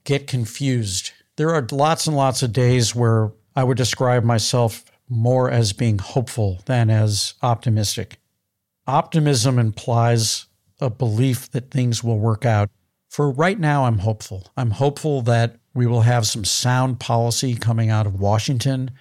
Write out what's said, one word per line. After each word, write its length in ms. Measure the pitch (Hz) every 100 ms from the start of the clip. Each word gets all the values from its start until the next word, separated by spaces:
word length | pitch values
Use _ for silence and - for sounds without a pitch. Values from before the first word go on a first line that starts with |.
| -
get 220 | 139 139
confused. 840 | 123 110 - 139 123 104 90 - - _ -
There 180 | 156
are 140 | 165 117
lots 360 | 139 151 160 160
and 80 | 143
lots 260 | 135 131
of 120 | 127
days 420 | 120 123 127 117 120
where 380 | 117 113 107 - _ -
I 100 | 131
would 120 | 123
describe 460 | 123 - 127 123
myself 600 | 113 113 - 123 117 - - _ -
more 420 | 120 117 127 127
as 220 | 123 110
being 260 | 101 117 101
hopeful 640 | - 139 120 - 104 90 -
than 240 | 123 110
as 440 | 110 107 101 - -
optimistic. 760 | 127 120 123 107 101 - 98 - _ _ _ _ _ _ -
Optimism 720 | 143 - 165 147 135 127 123
implies 880 | 113 - - 117 117 117 110 - - _ _ -
a 100 | 135
belief 640 | 104 120 107 131 127 -
that 200 | 131 -
things 320 | 135 123 113
will 160 | 117 110
work 260 | 113 104 120
out. 240 | 107 104 _ _ _ _
For 200 | - 147
right 300 | 131 175 202
now, 260 | 151 143 123
I'm 140 | 110
hopeful. 480 | 104 107 - 95 - -
I'm 140 | 120
hopeful 500 | 98 139 143 156 139
that 340 | 120 117 117 - _
we 120 | 127 120
will 160 | 117
have 240 | 113 123 110
some 200 | 120 95
sound 540 | - 123 127 131 123
policy 560 | - 117 117 117 135 117
coming 340 | 117 113 110
out 180 | 107 104
of 120 | 95
Washington. 720 | 98 107 127 127 135 131 127 131